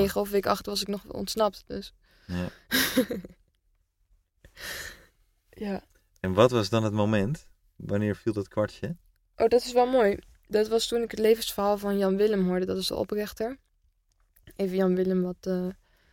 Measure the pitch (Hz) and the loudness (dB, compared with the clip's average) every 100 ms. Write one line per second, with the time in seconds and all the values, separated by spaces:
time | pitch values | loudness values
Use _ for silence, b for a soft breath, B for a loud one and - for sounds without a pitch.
0 | 196 202 202 202 202 196 - 196 190 202 | 2 0 -2 -2 0 -2 -2 -6 -6 -8
1 | - - 196 220 214 - - 196 - - | -8 -10 -8 0 0 -2 -10 -12 -12 -20
2 | b b b 87 90 - _ 262 - - | b b b -4 -4 -8 _ -2 0 0
3 | 226 226 - - _ _ _ _ _ _ | 0 -4 -12 -20 _ _ _ _ _ _
4 | _ _ _ _ - B B B B B | _ _ _ _ -20 B B B B B
5 | B _ _ _ _ - 208 98 - _ | B _ _ _ _ -10 -6 -6 -8 _
6 | _ _ 95 92 127 123 98 113 110 107 | _ _ 0 4 4 4 2 0 0 0
7 | 104 107 98 156 - _ _ - - 101 | 2 2 0 -4 -10 _ _ -16 -4 -2
8 | 107 98 - 104 98 - 104 - 104 170 | 0 -2 -4 -4 -4 -4 -4 -4 -10 -10
9 | _ _ _ - 226 240 247 240 247 262 | _ _ _ 0 4 4 2 2 4 4
10 | 208 - - - _ 208 214 226 - 233 | 4 2 -8 -20 _ 0 2 0 0 -2
11 | 226 214 220 226 - - 202 208 202 202 | -2 2 4 4 0 0 0 2 0 2
12 | 190 196 214 202 180 180 185 185 180 - | 2 4 2 2 2 0 -2 -4 -4 -4
13 | 196 208 208 - 226 269 _ _ _ _ | -4 -4 -6 -6 -6 -6 _ _ _ _
14 | _ _ _ _ - - 196 185 190 185 | _ _ _ _ -20 -6 -2 2 2 2
15 | 185 185 180 180 185 180 180 190 _ _ | 2 2 0 -4 -4 -4 -4 -10 _ _
16 | _ | _